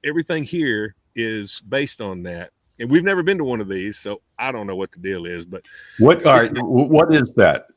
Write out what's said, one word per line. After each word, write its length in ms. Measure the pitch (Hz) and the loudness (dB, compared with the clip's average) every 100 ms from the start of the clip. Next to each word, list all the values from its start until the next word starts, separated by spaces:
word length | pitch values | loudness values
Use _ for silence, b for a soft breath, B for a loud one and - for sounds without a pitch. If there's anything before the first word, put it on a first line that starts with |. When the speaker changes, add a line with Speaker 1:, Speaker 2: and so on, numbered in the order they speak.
Speaker 1:
everything 400 | 147 156 156 160 | -4 -6 -4 -6
here 500 | 139 170 147 107 107 _ _ 117 | -6 -4 -2 -4 -6 _ _ -8
is 440 | 113 110 101 - 98 | -6 -6 -10 -14 -6
based 320 | 135 143 - | -4 -4 -8
on 200 | 104 92 | -12 -10
that. 280 | 90 85 87 _ _ _ | -12 -12 -14 _ _ _
And 120 | 117 | 0
we've 140 | 156 | 2
never 180 | 190 190 | 2 0
been 160 | 170 196 | -2 -2
to 60 | |
one 160 | 139 117 | -2 -4
of 60 | 98 | -6
these, 280 | 95 98 101 | -6 -8 -12
so 240 | 101 - _ - | -14 -14 _ -10
I 140 | 127 | -8
don't 140 | 123 101 | -8 -8
know 100 | 95 | -8
what 160 | 98 | -10
the 60 | - | -10
deal 260 | 95 92 | -8 -8
is. 220 | 85 87 87 | -8 -12 -12
But 160 | 92 B B B B | -18 B B B B
Speaker 2:
What, 280 | 120 170 156 | 4 6 6
all 100 | 127 | 6
Speaker 1:
it's 120 | 117 | 4
Speaker 2:
right, 60 | 127 | -2
w-, 280 | 120 127 147 | 0 2 4
what 260 | 151 160 | 4 6
is 180 | 156 123 | 4 2
that? 340 | - 90 69 - | 4 4 4 -6